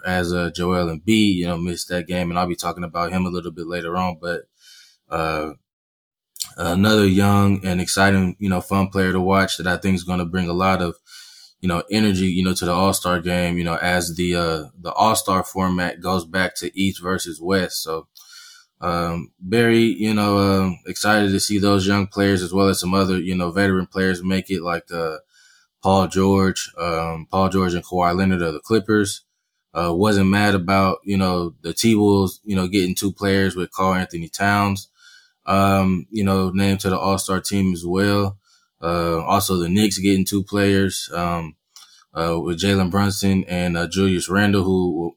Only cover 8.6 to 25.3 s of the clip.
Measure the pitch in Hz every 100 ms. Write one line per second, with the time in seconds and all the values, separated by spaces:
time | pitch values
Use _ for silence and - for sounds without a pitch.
8.6 | - 98 95 98 92 92 92 98 95 -
9.6 | 87 87 98 90 87 90 85 92 85 90
10.6 | 95 92 87 - _ - - - - _
11.6 | 92 87 - 107 107 92 95 87 95 90
12.6 | 87 87 95 92 90 87 87 90 87 87
13.6 | 85 82 87 90 85 82 87 87 85 80
14.6 | 73 90 85 - 107 110 - 95 - 95
15.6 | 92 90 87 - 87 92 82 95 90 -
16.6 | 85 95 98 92 87 92 87 78 87 95
17.6 | 87 - 80 80 - - - - - -
18.6 | _ - 87 85 85 85 - _ 92 113
19.6 | 117 117 113 - 110 107 104 101 98 98
20.6 | 95 85 87 90 104 107 101 95 - 104
21.6 | 101 101 95 101 95 101 98 95 87 95
22.6 | 98 92 90 95 95 92 87 92 87 87
23.6 | 101 95 90 95 95 87 92 95 92 92
24.6 | 87 85 - 85 82 78 _